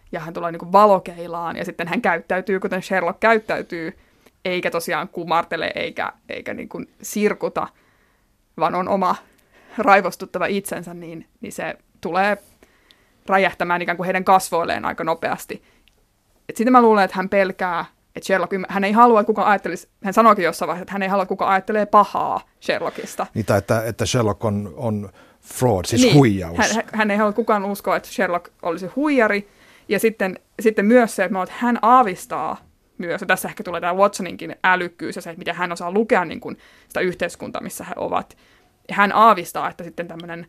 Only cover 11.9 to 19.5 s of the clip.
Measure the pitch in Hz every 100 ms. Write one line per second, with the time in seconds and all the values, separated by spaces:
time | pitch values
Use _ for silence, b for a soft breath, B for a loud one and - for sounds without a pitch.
11.9 | _ 180 170 196 202 - b b b b
12.9 | b b b - 196 185 - 175 175 170
13.9 | 175 180 185 185 190 - 165 - - -
14.9 | - 165 165 - 175 - - b b b
15.9 | _ _ _ _ _ - - 226 254 233
16.9 | 214 190 190 190 202 190 190 185 170 170
17.9 | _ _ - - 190 170 196 185 196 196
18.9 | 214 240 220 208 208 196